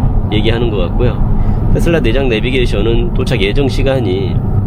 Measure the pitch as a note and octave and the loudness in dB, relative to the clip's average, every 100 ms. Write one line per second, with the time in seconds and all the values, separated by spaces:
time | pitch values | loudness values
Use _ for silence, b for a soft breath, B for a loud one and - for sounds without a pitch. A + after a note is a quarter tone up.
0 | - - - A2 A2+ A2+ A#2 G2+ E2+ G#2+ | 0 0 0 0 0 0 0 -2 -2 0
1 | A#2+ - - - - - - D3 E3 E3 | 0 0 0 2 2 0 0 2 2 2
2 | A#2 C3 C3+ A2 B2+ C3 A2+ G#2 A2 A#2 | 2 0 0 0 0 0 0 0 0 2
3 | A#2 - - A2+ G2 C#3+ C3+ A#2+ C3+ C3+ | 0 0 0 0 0 0 0 0 0 0
4 | G#2 F#2 - - - - | 0 -2 -2 -2 -2 0